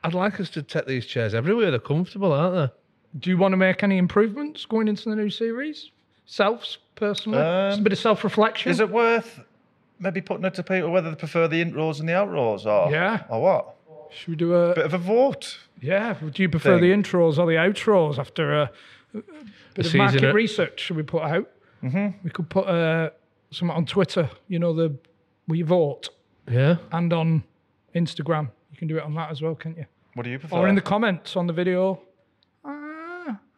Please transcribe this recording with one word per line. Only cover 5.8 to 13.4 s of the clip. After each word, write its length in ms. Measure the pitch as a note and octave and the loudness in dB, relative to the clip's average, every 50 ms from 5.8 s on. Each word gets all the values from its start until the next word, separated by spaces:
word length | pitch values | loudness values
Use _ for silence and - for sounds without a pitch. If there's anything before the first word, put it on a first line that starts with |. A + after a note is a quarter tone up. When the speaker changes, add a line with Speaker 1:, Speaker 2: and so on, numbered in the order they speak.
| - - _ _ _ _ _ _ _ | -18 -20 _ _ _ _ _ _ _
Speaker 2:
Selves, 520 | - - - G3+ G3+ A#3 A3+ - - - - _ _ _ | -16 -2 0 2 2 2 -2 -6 -14 -14 -14 _ _ _
personally? 420 | - G#3+ G#3 G#3 - - A3 G#3+ C#3 | -4 -4 -4 -4 -4 -4 -2 0 0
Just 360 | D3+ E3 F3 F#3 G3 G3 G3+ | 0 2 0 0 0 0 0
a 40 | G#3 | 0
Speaker 3:
Um, 40 | G#3 | 0
Speaker 2:
bit 80 | F#3+ F#3+ | 0 0
of 60 | - | 0
self-reflection? 720 | - A3+ G#3 - - G3 - A3 G#3+ A3 A3 - - - | 2 0 0 2 0 -2 2 2 2 2 0 -2 -2 0
Speaker 3:
is 80 | C4+ A#3+ | 2 2
it 100 | A3 G#3+ | 0 0
worth 520 | G#3+ A#3 A#3 A#3 A#3 A3+ A3 - - - - _ _ _ _ _ _ _ _ _ _ _ | 2 2 2 4 2 0 -2 -6 -18 -20 -20 _ _ _ _ _ _ _ _ _ _ _
maybe 220 | F3+ G3 E3 F#3+ | -6 -4 -4 -4
putting 240 | F#3 - G3 - F#3 | -6 -4 -6 -2 -2
it 80 | F#3+ - | -4 -4
to 80 | - F3 | -4 -4
people 280 | - F#3+ F#3 E3 E3 | -2 -2 0 0 2
whether 180 | F3 F#3 D#3+ E3 | 0 0 0 0
they 60 | D#3 | -8
prefer 320 | D3+ - D3 - E3+ E3 | -8 -10 -2 0 2 2
the 160 | E3 D#3+ E3 E3+ | 2 2 0 0
intros 360 | E3+ - C#3+ D#3 D#3+ D3+ C#3+ | -2 -2 -2 -2 -2 -2 -4
and 80 | D#3+ D#3+ | -4 0
the 40 | E3+ | 0
outros 520 | F#3 G#3 G3 F3 D3+ B2 A2+ G#2+ G2 G2+ | 0 0 0 0 0 0 0 0 0 0
or, 260 | G#2+ G#2 G2+ F2+ - | 2 4 4 4 4
Speaker 2:
Yeah. 320 | D3+ D#3 F3+ G3 A3+ G3+ - - | 2 2 2 0 0 -2 -4 -4
Speaker 3:
or 120 | A#2+ A2+ | -2 2